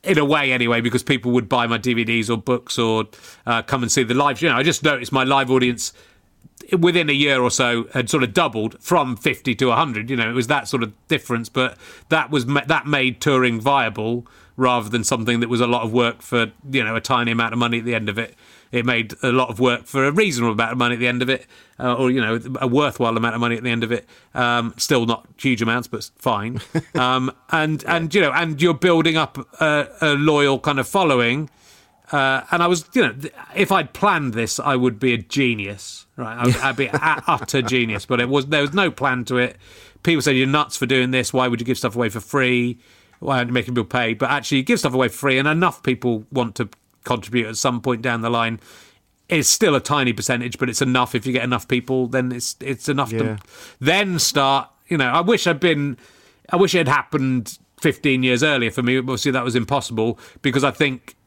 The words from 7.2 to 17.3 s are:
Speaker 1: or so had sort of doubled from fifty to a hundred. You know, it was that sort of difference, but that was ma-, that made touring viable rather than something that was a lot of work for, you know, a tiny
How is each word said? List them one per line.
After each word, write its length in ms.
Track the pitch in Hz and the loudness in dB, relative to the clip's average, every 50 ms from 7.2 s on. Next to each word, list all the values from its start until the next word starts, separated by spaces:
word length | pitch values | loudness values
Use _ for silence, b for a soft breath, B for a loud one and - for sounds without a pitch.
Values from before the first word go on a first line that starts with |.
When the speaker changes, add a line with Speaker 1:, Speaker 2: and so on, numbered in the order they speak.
| 147 143 139 127 | 2 2 4 2
Speaker 1:
or 80 | 123 117 | 2 2
so 360 | - - 131 120 120 117 113 - - | 2 2 2 2 2 -2 -4 -2 -4
had 160 | 131 123 107 | -4 -2 0
sort 140 | - 147 127 | 0 0 0
of 100 | 113 101 | 2 2
doubled 480 | 185 170 135 117 113 107 110 - - | 0 0 0 0 -2 -4 -4 -6 -10
from 360 | - - 180 170 139 127 120 | -4 0 2 2 2 0 -4
fifty 360 | - - 151 123 - _ 131 117 | -2 -2 -2 -2 -2 _ -4 -2
to 160 | - 135 123 | 0 2 2
a 40 | 113 | 2
hundred. 340 | 123 160 143 117 107 110 120 | 2 0 0 -4 -8 -6 -4
You 60 | 135 | -2
know, 140 | 120 113 110 | -2 -2 -2
it 40 | 117 | -2
was 140 | 131 120 | -2 0
that 200 | 117 147 139 117 - | 0 -2 -2 -2 -2
sort 140 | - 127 117 | -2 -2 -2
of 100 | 107 104 _ _ _ | -4 -8 _ _ _
difference, 400 | 160 139 - - 120 117 117 - | -4 -4 -2 -4 -4 -4 -6 -4
but 280 | - 135 127 123 - B B B B B B | -2 -2 -2 -2 -4 B B B B B B
that 240 | _ 160 160 131 - | _ 0 0 0 0
was 140 | 151 143 117 | -2 -2 0
ma-, 200 | 123 143 143 - | 0 -2 -2 0
that 200 | 139 160 151 - | 0 -2 -2 0
made 320 | 147 147 139 131 127 113 - | -2 0 0 0 -2 -2 -2
touring 380 | - 151 139 127 127 123 117 113 | 0 2 2 4 2 2 0 0
viable 680 | 107 139 143 139 120 110 98 110 107 113 120 120 120 b b b b b b | 0 2 2 2 0 -2 -4 -4 -4 -4 -4 -6 -8 b b b b b b
rather 340 | - 127 127 123 120 107 104 | 0 2 2 2 0 -2 -2
than 140 | 117 117 104 | -4 -2 0
something 360 | - 135 117 110 117 120 117 | 0 -2 0 0 0 0 0
that 80 | 117 113 | 0 0
was 120 | 120 117 | 2 0
a 60 | 123 | 2
lot 160 | 117 120 120 117 | 2 2 0 0
of 80 | 110 110 | 0 0
work 280 | 123 120 117 113 - | 2 2 2 -2 -6
for, 300 | - - 127 120 113 104 101 - - 135 | -8 -2 0 0 0 0 -6 -18 -12 -4
you 140 | 131 131 113 | -2 -2 -2
know, 120 | 107 110 | 0 -4
a 60 | 113 | -4
tiny 300 | - - 131 120 117 117 | -2 0 0 0 0 0